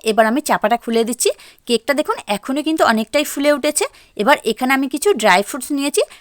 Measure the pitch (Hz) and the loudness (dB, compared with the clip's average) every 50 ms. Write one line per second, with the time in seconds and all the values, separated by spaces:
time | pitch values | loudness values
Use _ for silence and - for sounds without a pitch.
0 | - 220 214 220 220 214 233 302 - - 220 175 - 208 240 233 - 240 226 226 | -2 0 2 4 2 2 2 0 0 0 0 0 0 0 0 -2 -2 -2 -2 0
1 | 226 208 247 - - 415 605 - - - - _ _ - 240 220 - - 285 277 | 0 -2 -2 -2 -2 -2 -2 -4 -10 -20 -20 _ _ -2 -2 -2 0 -2 -2 0
2 | 302 - 466 - - - 208 196 - - 269 294 285 311 320 320 349 - 226 220 | -2 -2 -4 -6 -4 -4 -6 -4 -4 -4 -4 -2 -2 -2 0 2 2 2 2 0
3 | 220 - - 294 302 - - 277 277 294 294 277 269 294 294 - 403 554 - - | -2 -2 -2 -2 -2 -2 -4 0 2 2 2 2 0 -2 -2 -2 -2 -4 -6 -12
4 | _ _ _ - 208 208 196 - - 220 214 - 254 254 269 269 277 262 - 294 | _ _ _ -2 2 2 2 2 0 -2 -4 -2 -2 0 0 0 -2 -2 -4 -2
5 | - 415 403 233 214 202 180 190 202 - - 277 - - 294 277 277 285 - 403 | 0 0 0 2 4 4 4 4 2 -2 -6 -10 -8 -6 -4 -4 -2 -2 -2 -2
6 | - - - - | -2 -4 -6 -14